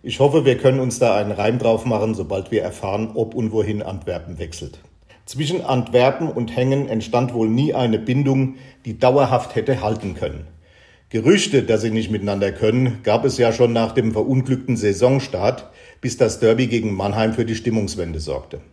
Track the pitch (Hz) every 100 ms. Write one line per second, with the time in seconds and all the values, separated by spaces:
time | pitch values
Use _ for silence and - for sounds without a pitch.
0 | - - 139 156 135 120 135 131 127 -
1 | 120 104 104 98 104 120 117 113 123 107
2 | 110 98 80 98 92 107 90 - 98 101
3 | 110 110 113 - 110 110 98 104 - 90
4 | - 85 82 85 85 - 73 - _ _
5 | _ - - 127 151 180 - 127 117 123
6 | 131 139 160 120 113 127 127 139 123 110
7 | 107 120 120 117 110 117 151 131 120 110
8 | 110 127 135 135 131 - - - - 107
9 | 127 139 127 123 - 117 120 127 107 110
10 | 98 82 80 73 - - _ _ _ _
11 | _ 113 117 202 - 135 104 107 113 110
12 | 107 107 101 101 98 - 110 123 127 113
13 | - 104 135 - 117 113 120 117 113 -
14 | 110 110 110 131 127 127 - 117 104 98
15 | 123 135 - 92 101 123 - - - -
16 | 123 - 113 - 113 113 123 117 107 95
17 | 101 104 110 113 110 110 123 110 101 -
18 | 85 78 76 67 - - -